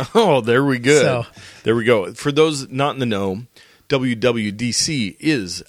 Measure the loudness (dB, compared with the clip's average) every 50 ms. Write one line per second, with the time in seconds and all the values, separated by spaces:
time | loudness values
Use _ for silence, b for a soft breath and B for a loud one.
0 | -6 -2 2 2 4 4 4 2 2 2 2 2 2 2 0 0 2 4 4 4
1 | 4 2 0 -2 -4 -8 B B B B B B -2 0 0 2 2 2 2 2
2 | 0 -4 -8 -8 -6 -2 2 2 2 2 0 -4 -8 -8 -4 -2 -2 -2 -2 -2
3 | -4 -2 -2 -2 -2 -4 -4 -6 -8 -14 b b b b b b b -4 -2 -2
4 | 0 -2 -2 0 0 0 0 0 -2 -6 -4 -4 -4 -4 -2 -2 -4 -2 -2 -4
5 | -4 -4 -6 -4 -2 -2 -2 -2 -2 -6 -10 -12 -14